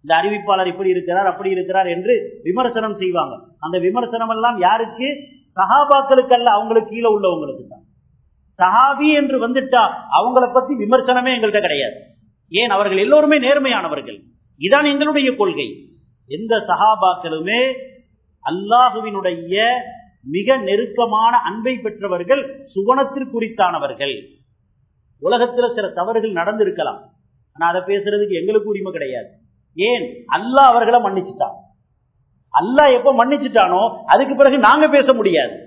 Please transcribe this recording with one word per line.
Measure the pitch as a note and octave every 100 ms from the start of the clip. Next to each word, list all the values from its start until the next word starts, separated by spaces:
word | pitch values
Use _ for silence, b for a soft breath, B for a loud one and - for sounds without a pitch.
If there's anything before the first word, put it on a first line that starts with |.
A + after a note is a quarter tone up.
இந்த | C#3+ D#3+
அறிவிப்பாளர் | F#3+ G#3 G3+ F#3+ F#3
இப்படி | F3+ F#3+
இருக்கிறார், | F3+ E3+ F3+ G3
அப்படி | - F#3+
இருக்கிறார் | F#3 F3 F#3+ F3+
என்று | F3 G3 A#3 - -
விமர்சனம் | D#3+ G3 B3 A#3 A3 F#3+
செய்வாங்க. | F#3 F3 C#3 A#2+ - _
அந்த | D#3 F3+
விமர்சனம் | F3+ A3+ A#3 A#3 A3
எல்லாம் | A3 A#3 G#3+
யாருக்கு? | F3+ A3 A3+ A3+ C4+ C#4+ - _ _ -
சஹாபாக்களுக்கு | F#3+ C4 C#4+ C#4 C4+ C4 B3+ A#3+
அல்ல, | A#3+
அவங்களுக்கு | G#3 A3 A3+ G#3+
கீழே | A3 A#3
உள்ளவங்களுக்கு | G#3 F#3+ D#3+ D3 C3 -
தான். | - _ _ _ _ _ _ _ -
சஹாபி | F3+ G#3+ C4+ C#4 D4+ D4
என்று | C4+ B3+
வந்துட்டா | A#3 C4 C4 B3 G3 - - D3+
அவங்கள | A3+ B3+ B3
பத்தி | B3 B3+
விமர்சனமே | C4 G#3 C4 B3+ B3 B3+
எங்கள்கிட்ட | B3 A3 G#3 F3+
கிடையாது. | C#3+ A#2+ - - _ _ _ _
ஏன்? | F3 A#3
அவர்கள் | G3 G#3 F#3+
எல்லோருமே | A3+ D4+ D4 D4+
நேர்மையானவர்கள். | B3 C#4+ C4+ A3 E3 D3 B2 G2+ _ _ _ _
இதான் | E3 C#4 D4
எங்களுடைய | C#4 D4+ C#4+ C4 B3+
கொள்கை. | G3 D3+ A#2 - - _ _ _ _
எந்த | D3+ A3+ A3
சஹாபாக்களுமே | - E3+ G#3+ G#3+ F#3+ F3+ E3 D#3 F3 A#3 C4 C4 - _ _ _ _ _
அல்லாஹுவினுடைய | C#3 F3 G3+ A#3+ B3+ A3+ A3 G3+ F#3 E3+ E3+ G3 A#3 B3 B3 - _ _ B2
மிக | E3 A3 C4
நெருக்கமான | F#3+ G#3 A#3+ A#3+ A3+ G#3+ A3+ -
அன்பை | E3 G#3+ A#3 B3+
பெற்றவர்கள், | A3 - G3 F3+ F3 C#4 - - -
சுவனத்திற்குரித்தானவர்கள். | F#3+ G3+ C4 C4+ C#4 C4 A3+ A3+ A3+ F#3 E3 C#3+ - C#3 A2 - _ _ _ _ _ _ _ _ _
உலகத்துல | D#3 A#3 A#3+ B3 A#3+
சில | A3+ G3
தவறுகள் | F3+ F#3 A3+ A3 F3+
நடந்திருக்கலாம், | F#3 A3 G3 - C#3+ G2+ - _ _ _ _ -
ஆனா | E3+
அதை | F3+
பேசுறதுக்கு | F#3 G3+ G3 G#3 G#3 F3
எங்களுக்கு | F#3 G#3+ G#3
உரிமை | G3 F#3+
கிடையாது. | E3 C#3 B2 G#2 _ _ _ _ D#3+
ஏன்? | G#3 A#3+ - - -
அல்லாஹ் | D#3+ A3+ C4+ C4+
அவர்களை | A#3+ A3+ A#3+
மன்னிச்சுட்டான். | G3+ F#3+ - - B2 - _ _ _ _ _ _ _ _ _
அல்லாஹ் | C3+ F#3 C4+ D4 B3
எப்ப | C#4
மன்னிச்சுட்டானோ | C4 B3 C#4+ C4 G#3+ F#3 F3+ A3+ - -
அதுக்கு | G3 C4+ C4+
பிறகு | C#4 C#4
நாங்க | G#3+ D4 D4+
பேச | C#4+ B3+
முடியாது. | A#3+ G3+ D#3+ B2 -